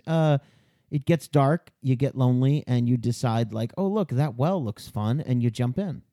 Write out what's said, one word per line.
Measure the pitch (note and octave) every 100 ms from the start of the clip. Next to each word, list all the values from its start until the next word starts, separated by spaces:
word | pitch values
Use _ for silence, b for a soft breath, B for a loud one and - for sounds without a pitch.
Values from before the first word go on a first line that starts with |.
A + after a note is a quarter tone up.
| -
uh, | D#3+ D#3 C#3 b b b b b
it | D3
gets | - E3 -
dark, | C#3+ C3+ E3+ - _
you | C3 C3
get | C#3 -
lonely, | B2+ B2 C3 D3 -
and | B2 A#2+
you | B2
decide, | A2+ A#2 B2 A2+ A2+
like, | A2 A2 -
"Oh, | F#3+
look, | G3+ D#3
that | B2 D3 A#2+
well | D3 F#3+
looks | A2+ - -
fun," | - G#2+ C#3
and | - B2
you | A#2
jump | A2 B2 B2
in. | G3 B2 -